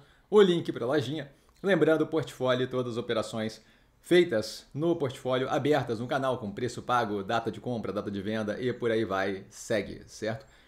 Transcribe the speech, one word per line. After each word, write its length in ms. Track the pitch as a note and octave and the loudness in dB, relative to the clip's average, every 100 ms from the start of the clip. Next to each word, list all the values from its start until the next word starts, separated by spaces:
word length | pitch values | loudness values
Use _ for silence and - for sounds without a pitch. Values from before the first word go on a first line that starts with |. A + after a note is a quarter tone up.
| - _ _ | -16 _ _
o 140 | G#3 | 8
link 280 | F#3+ E3+ D3 | 8 6 0
pra 140 | C3+ | -4
lojinha. 480 | A#2+ D3+ B2 D#3 C3+ - _ _ | 0 0 0 -6 -8 -16 _ _
Lembrando, 400 | F#3+ F3+ D3+ D#3 | 0 4 6 4
o 40 | D3+ | 2
portfólio 580 | D#3+ C3+ - B2+ B2+ | 0 -4 -2 2 2
e 20 | B2+ | 2
todas 260 | B2+ A#2+ | -2 -2
as 60 | A2+ | -4
operações 640 | A#2 A2 G#2+ A2+ A2 - - _ _ _ | -2 -2 -2 -4 -6 -6 -16 _ _ _
feitas 680 | - F3+ D#3 A2 G#2 - - | 4 4 6 2 -2 -10 -12
no 200 | C3+ E3 | -4 0
portfólio, 540 | E3+ C3+ - B2+ B2+ C3 | 0 -2 -4 -2 -2 0
abertas 520 | D3 C3+ D3 A#2+ A2 | 0 2 2 2 -4
no 60 | B2 | -2
canal, 300 | C#3+ C3 A#2+ | -2 0 -2
com 140 | G2+ | -6
preço 320 | G2+ A#2 - | -6 -6 -6
pago, 400 | - B2 A2 G#2 | -2 0 0 -2
data 280 | F#2+ A2+ A2+ | -2 -2 -2
de 120 | G#2 | -6
compra, 320 | B2 A#2 G2+ | -6 -6 -4
data 160 | G2 G2+ | -6 -4
de 100 | G2+ | -6
venda 400 | G2 A2 G#2 F#2+ | -4 -4 -4 -2
e 100 | B2 | -4
por 160 | - A#2+ | -2 0
aí 160 | A2+ G#2+ | 0 0
vai, 400 | F#2+ G2 F#2+ - | 0 -2 -4 -10
segue, 540 | - - A2 F#2 - - | -18 -4 -2 -2 -10 -16
certo? 380 | - G#2+ A2 - - | -8 -6 -6 -10 -20